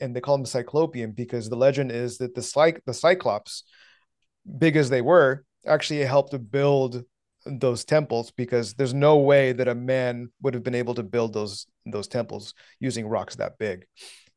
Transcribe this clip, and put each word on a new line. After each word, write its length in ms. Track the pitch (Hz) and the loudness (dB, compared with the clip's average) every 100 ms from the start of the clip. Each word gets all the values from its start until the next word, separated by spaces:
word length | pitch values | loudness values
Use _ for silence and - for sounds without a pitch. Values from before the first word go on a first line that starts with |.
and 120 | 135 | -8
they 60 | 123 | -6
call 160 | 143 143 | 0 0
them 100 | 127 | 0
Cyclopean 680 | 127 123 151 160 127 113 | -4 -2 0 0 -2 -8
because 360 | 107 120 120 110 | -8 -6 -6 -6
the 60 | 120 | 2
legend 340 | 131 135 131 | 2 2 -2
is 280 | 117 123 - | -4 -6 -6
that 180 | 123 123 | -8 -8
the 60 | |
Cy-, 400 | - 143 160 160 - | -4 2 2 2 -8
the 80 | |
Cyclops, 720 | 117 165 185 123 104 - - - _ _ _ _ _ _ _ - 135 | 0 2 2 0 -4 -6 -18 -18 _ _ _ _ _ _ _ -12 0
big 180 | 160 151 | 2 4
as 140 | 131 | 2
they 100 | 131 | 2
were, 460 | 123 175 135 139 _ _ - | 6 6 6 2 _ _ 0
actually 360 | 151 - 151 | 0 0 -2
helped 300 | 135 143 139 | 2 2 2
to 80 | 135 | -4
build 640 | 107 139 143 139 131 120 123 _ _ _ - | -4 0 2 2 0 -6 -14 _ _ _ -12
those 400 | 135 131 117 - | -2 -2 -2 0
temples 460 | 151 143 117 117 | 0 2 -4 -6
because 420 | - 123 120 110 | -8 -2 -2 -2
there's 200 | 117 135 | -4 -2
no 240 | 135 147 151 | 4 6 6
way 340 | 139 143 131 | 6 6 4
that 160 | 123 123 | 0 -2
a 60 | 120 | -2
man 580 | 127 131 123 120 120 _ | -2 0 -2 -4 -10 _
would 120 | 135 | -6
have 100 | 123 | -4
been 120 | 120 123 | -4 -4
able 180 | 120 120 | -4 -6
to 80 | |
build 300 | 101 120 113 | -4 -2 -2
those, 320 | 107 104 104 - _ - | -2 -6 -10 -18 _ -12
those 240 | 104 101 | -10 -6
temples 440 | 120 110 104 101 - _ - | -6 -6 -10 -14 -20 _ -8
using 260 | 131 117 107 | -6 -6 -4
rocks 300 | 110 87 - | -6 -6 -8
that 200 | 101 - | -8 -6
big, 280 | 107 92 _ _ - - _ | -6 -6 _ _ -20 -20 _